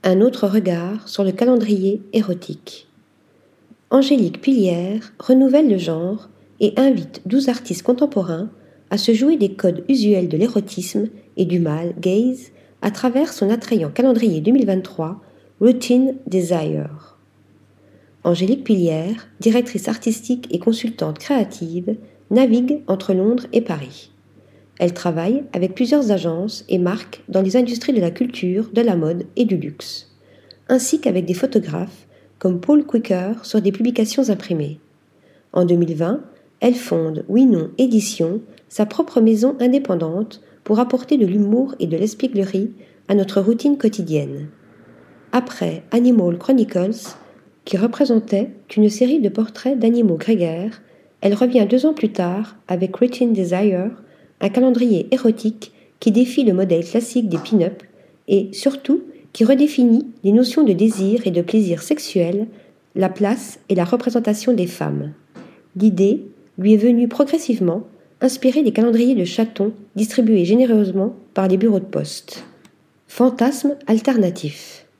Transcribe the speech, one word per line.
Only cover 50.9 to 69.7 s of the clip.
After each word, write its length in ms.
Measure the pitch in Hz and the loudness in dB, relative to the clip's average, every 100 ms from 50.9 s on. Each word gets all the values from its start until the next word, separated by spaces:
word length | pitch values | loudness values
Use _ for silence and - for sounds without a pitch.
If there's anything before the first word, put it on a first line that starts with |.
| _ _ _ | _ _ _
elle 140 | 196 | -2
revient 320 | 202 254 247 202 | 2 2 4 4
deux 180 | 247 294 | 4 2
ans 80 | |
plus 160 | 302 214 | 0 -2
tard 460 | - 175 185 220 - - | -2 -4 -4 -8 -12 -6
avec 300 | 180 185 190 | -4 -4 0
Routine 360 | 247 247 240 | -2 2 0
Desire, 580 | 208 180 180 208 185 196 - - _ _ _ | 2 0 0 2 0 -4 -8 -20 _ _ _
un 80 | 202 | -2
calendrier 580 | 202 254 240 247 185 - | 2 2 4 2 2 0
érotique 600 | 262 226 220 214 220 - _ _ _ | 0 2 0 -4 -6 -16 _ _ _
qui 100 | - | 2
défie 320 | 208 247 - | 2 2 2
le 100 | 240 | 2
modèle 320 | 185 190 170 | 2 2 0
classique 440 | 170 226 233 254 214 | 0 -4 -2 -2 -2
des 100 | 165 | -4
pin-up 440 | - 214 170 - - _ _ _ - | 0 0 0 -4 -20 _ _ _ 0
et, 220 | 196 - | 0 0
surtout, 500 | - 277 269 - 330 - - - | -2 -2 -2 -2 -2 -2 -20 -20
qui 120 | - | 0
redéfinit 640 | 226 269 294 277 247 226 - - | 2 4 4 4 4 4 0 -4
les 80 | 190 | 2
notions 320 | 220 247 - | 4 4 2
de 80 | 277 | 2
désir 540 | 175 220 214 190 233 214 | 4 2 2 0 0 0
et 40 | |
de 120 | 175 | -2
plaisir 400 | 170 220 196 165 | 0 0 0 -2
sexuel, 640 | - 302 - 185 170 196 220 - - _ _ | -4 -4 -2 -2 0 -2 -4 -10 -20 _ _
la 140 | - 185 | -4 -4
place 520 | 185 202 233 - - _ | 0 -2 -2 -6 -18 _
et 60 | |
la 100 | 180 | -2
représentation 680 | 175 247 240 233 226 208 - | 0 0 0 -2 0 -2 0
des 140 | 233 175 | 0 -2
femmes. 460 | - 156 147 147 151 _ - - - _ 185 | -4 -6 -6 -8 -14 _ -20 -20 -20 _ 0
L'idée 500 | 214 180 196 285 - - _ - | 2 4 2 2 -4 -20 _ -2
lui 160 | 196 | 4
est 40 | 214 | 4
venue 300 | 233 240 240 | 6 4 0
progressivement, 760 | - 277 330 - 226 180 180 - - _ _ | 0 0 0 -2 0 0 -2 -8 -20 _ _
inspirée 420 | 262 262 262 269 | -2 0 0 2
des 100 | 277 | 0
calendriers 420 | - 233 226 240 | 2 2 2 2
de 100 | 247 | 2
chatons 480 | 175 - 226 - 202 | 0 -2 -4 -2 -4